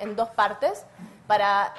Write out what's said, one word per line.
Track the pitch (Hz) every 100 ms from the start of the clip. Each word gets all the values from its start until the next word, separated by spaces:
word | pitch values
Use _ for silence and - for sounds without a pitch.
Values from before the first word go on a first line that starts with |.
en | 208 208
dos | 226
partes | - 208 208 311 415 - - - - -
para, | 208 202 202 -